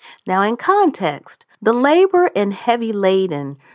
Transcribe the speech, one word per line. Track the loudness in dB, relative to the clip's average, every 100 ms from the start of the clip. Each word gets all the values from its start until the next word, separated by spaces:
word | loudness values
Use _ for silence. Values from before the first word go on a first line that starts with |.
| -20 -20 -4
Now, | -2
in | 0 -2
context, | 0 2 2 0 -6 -6 -12 -20 _ _
the | -2
labor | 2 2 4 4 4 2 0
and | -4
heavy | -4 -2 -2 -2
laden | 0 0 2 0 -4 -8 -12 _